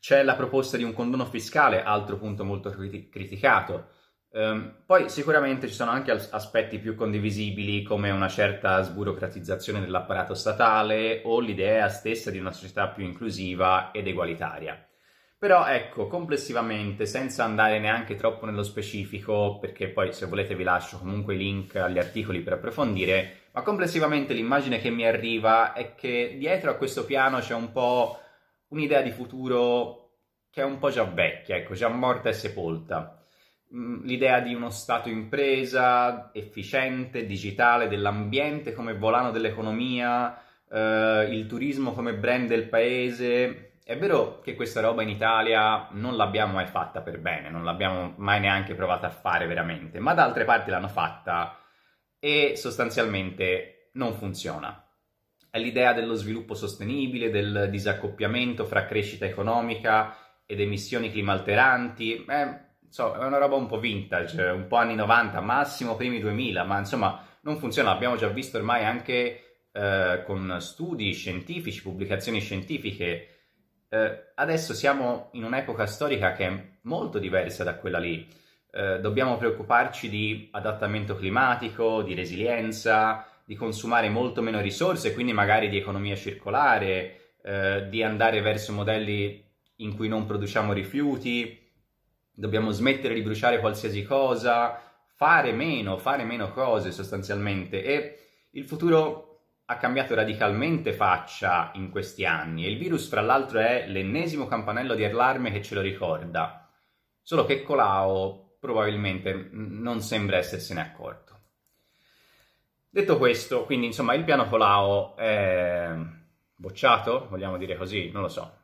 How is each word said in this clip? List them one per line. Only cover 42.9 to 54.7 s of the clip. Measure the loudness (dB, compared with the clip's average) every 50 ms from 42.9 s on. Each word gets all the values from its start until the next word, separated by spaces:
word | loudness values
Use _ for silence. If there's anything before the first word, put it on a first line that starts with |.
| 2 0 -2 -2 -2 -2 0 2 2 2 2 2 0 -6 -16 -20 _ _ _
È | -8 -6
vero | -2 0 2 4 4 2 2 -2 -10
che | -10 -10 -6
questa | -4 -6 -4 0 2
roba | 2 2 2 2 0
in | -2
Italia | 0 2 2 4 4 4 4 4 4 6 6 4 4 2 -2 -6
non | -8 -6 -6 -4 2
l'abbiamo | 2 2 2 4 2 2 2 2
mai | 0 -2
fatta | 0 -2 -4 -4 -2 -6 -8
per | -8 -8 -10 -6
bene, | -4 -4 -4 -4 -6 -8
non | -8 -6 -4
l'abbiamo | -4 -2 0 0 0 0 0 -4 -6 -8 -4
mai | 2 2 2 4
neanche | 4 4 2 2 0 -2 -4
provata | -2 0 0 0 0 0
a | -6
fare | -6 -4 -2 0 2 2 0
veramente, | 0 -2 -2 -2 -4 -4 -8 -10 -12 -8 -4
ma | 0 2 4
da | 6 4
altre | 4 4 0 4
parti | 4 4 4 4 0
l'hanno | -2 -2 -2 -2
fatta | -2 -2 -2 -2 -4 -6 -6 -2 -2 -2 -2 -4 -8 -16 -20 _ _ _ _ _ _ _ _ _ _ _
e | -2 2 4 4 4 4 2
sostanzialmente | -2 -6 -6 -2 -2 -2 -2 2 0 0 2 2 -2 -2 -4 -4 -2 0 0 0 0 -2 -6 -14 _ _ _ _
non | -4 -4 -4 -4
funziona. | -4 -6 -8 -8 -6 -6 -8 -8 -6 -8 -10